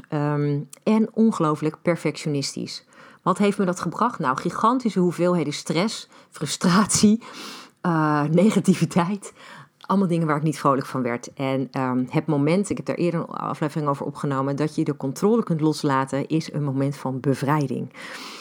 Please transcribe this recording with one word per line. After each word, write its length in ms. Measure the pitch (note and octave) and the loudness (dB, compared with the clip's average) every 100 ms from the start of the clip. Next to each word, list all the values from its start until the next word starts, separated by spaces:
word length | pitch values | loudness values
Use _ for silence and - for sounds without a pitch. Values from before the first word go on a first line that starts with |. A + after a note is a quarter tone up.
| - | -6
ehm, 520 | D3+ D3 D3 D3 C#3+ - - | -2 0 0 0 -2 -4 -6
en 260 | - A3 G#3+ | 0 2 2
ongelooflijk 680 | - A3+ - D#3+ D3+ D3+ - | 2 2 4 0 2 -2 -2
perfectionistisch. 1040 | - E3 D#3 C#3 D#3+ C#3+ C#3 - - - - - - - | -2 0 -2 -4 -4 -2 -4 -6 -8 -10 -16 -20 -20 -4
Wat 160 | E3 F#3 | -2 2
heeft 200 | G3+ G3+ | 2 2
me 60 | |
dat 160 | F#3 F3 | -2 -2
gebracht? 380 | E3+ - A#3 - | -6 -2 -2 0
Nou, 180 | C#3+ C3+ | -2 -2
gigantische 640 | F3 - A3 B3+ A#3 F#3 | -4 0 2 2 0 2
hoeveelheden 520 | F3+ E3 F3 F3 D3 | 2 2 2 2 0
stress, 560 | D3 - D#3 A3 - - - - | -4 -4 -2 -2 -4 -12 -20 -20
frustratie, 920 | - D3+ - F#3 F3+ G#3 - G#3 A3+ - - - - - _ | -8 -6 0 4 4 4 6 6 6 0 -16 -16 -16 -20 _
eh, 420 | F3+ D#3+ D#3 D3+ | 0 2 2 2
negativiteit. 1120 | D3+ E3 G#3+ G3+ F3 F3+ D#3+ F#3 F3 G3+ - - - - - _ | 4 6 6 4 4 4 2 2 0 -4 -10 -20 -20 -20 -20 _
Allemaal 280 | - F#3+ F#3+ | -2 0 2
dingen 180 | E3+ D#3+ | 2 2
waar 100 | D3+ | 2
ik 60 | |
niet 160 | D#3 C#3+ | 0 2
vrolijk 280 | D3 C3+ C3+ | 2 2 0
van 160 | C3 | -4
werd. 300 | B2 A#2+ - | -2 -4 -8
En, 360 | - C3+ C3+ B2+ | -6 -2 -2 -2
ehm, 340 | C3+ C3 B2+ B2+ | -2 -2 -2 0
het 180 | D#3 D#3 | -2 0
moment, 440 | D3 C#3+ F#3 G3+ | 0 2 2 0
ik 60 | D3+ | -4
heb 100 | D3 | -4
daar 100 | - | -2
eerder 240 | E3+ E3 | 0 -2
een 60 | - | -4
aflevering 640 | - - - D3+ D#3+ D3 | -6 -8 -4 -4 -2 -2
over 180 | C#3 - | -2 -4
opgenomen, 500 | C#3+ D3 C3+ C#3 C#3 | -4 -2 -2 -2 -2
dat 180 | D3+ | -2
je 100 | D#3 | 0
de 120 | D3+ C#3+ | -2 -2
controle 460 | C#3 C3+ G3+ A#3 | -6 0 2 2
kunt 180 | G#3 D#3+ | 0 0
loslaten, 680 | D#3 D3 D3 C3+ C3+ C3+ C#3 | 0 0 0 0 0 -2 0
is 240 | D#3 - | -2 -2
een 120 | D3+ | -4
moment 320 | D3 C3+ C#3 C#3 | -2 0 -2 -2
van 240 | C3 C3 | -6 -2
bevrijding. 720 | C#3 B2+ C3 D3+ C3+ B2 - - - - - - | -2 0 2 0 0 -4 -6 -12 -16 -14 -16 -16